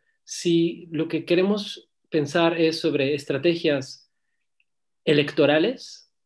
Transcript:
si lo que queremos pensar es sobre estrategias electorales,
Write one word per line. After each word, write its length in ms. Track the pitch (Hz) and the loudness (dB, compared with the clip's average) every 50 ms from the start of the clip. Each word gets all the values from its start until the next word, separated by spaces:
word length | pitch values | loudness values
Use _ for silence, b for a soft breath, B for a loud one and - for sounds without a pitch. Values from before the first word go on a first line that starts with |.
| _ _ _ _ _ | _ _ _ _ _
si 600 | - - - - 180 165 165 165 170 170 - - 170 | -14 -12 -4 0 2 2 2 2 0 -2 -6 -12 -8
lo 180 | 165 151 160 165 | -6 -6 -4 -4
que 160 | 165 156 - | -4 -6 -2
queremos 640 | - 175 180 190 202 208 208 202 - - - - _ _ _ _ _ | 0 0 2 2 2 0 -2 -4 -8 -12 -16 -18 _ _ _ _ _
pensar 500 | - 160 143 135 - 170 170 170 170 165 | -2 -2 -2 0 0 2 2 2 2 2
es 200 | 165 160 160 165 | 2 0 0 0
sobre 340 | - 160 139 143 135 135 151 | -2 -2 0 0 0 0 -2
estrategias 960 | 143 - - 143 135 139 175 165 170 - 156 143 135 131 - - - _ _ _ _ _ _ _ _ _ _ _ _ _ _ _ _ _ _ _ _ _ | -2 -4 -4 -4 0 0 0 0 2 0 0 0 0 -4 -8 -14 -20 _ _ _ _ _ _ _ _ _ _ _ _ _ _ _ _ _ _ _ _ _
electorales, 1080 | - 151 147 147 147 - - 147 139 147 156 175 226 262 254 - - - - - _ _ _ _ | 2 2 2 2 2 2 2 4 4 4 4 2 0 -2 -6 -10 -18 -20 -20 -20 _ _ _ _